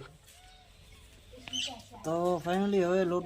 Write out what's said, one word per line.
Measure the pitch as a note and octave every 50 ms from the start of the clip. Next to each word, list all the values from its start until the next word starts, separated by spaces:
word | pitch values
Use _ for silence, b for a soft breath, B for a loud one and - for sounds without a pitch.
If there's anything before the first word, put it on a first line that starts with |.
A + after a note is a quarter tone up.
| C3+ - - - - - - - - - - - - - - - - - - - - - - - - - - - - - - - - - B3 - - - - - -
તો | D#3+ E3 E3+ F3 F3+ F3+ E3 D3+
finally | E3+ F3+ F#3+ G3+ G3+ G3+ G3 F3
હવે | F3 F3+ F#3+ F#3 E3+
લોટ | F3 F3+ F3